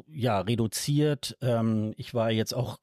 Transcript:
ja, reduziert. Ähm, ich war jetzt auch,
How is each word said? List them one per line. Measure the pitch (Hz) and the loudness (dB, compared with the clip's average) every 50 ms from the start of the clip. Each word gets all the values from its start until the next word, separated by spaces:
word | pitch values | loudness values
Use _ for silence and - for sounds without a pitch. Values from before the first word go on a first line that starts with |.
| - | -20
ja, | - 156 143 110 117 104 98 | -14 -6 -2 0 0 2 2
reduziert. | 87 104 120 110 113 107 - - - 147 143 147 151 151 143 - - - - - | 2 0 0 0 0 0 -2 -4 -2 0 2 2 4 2 0 -2 -4 -10 -8 -2
Ähm, | 127 127 120 113 113 113 110 107 107 107 - | 0 2 2 2 2 2 2 2 0 -2 -4
ich | - 120 - - | -8 -10 -4 -2
war | 117 110 113 | 0 0 2
jetzt | 113 110 110 - - | 2 2 0 0 -2
auch, | 123 123 113 110 - | -4 -4 -4 -6 -10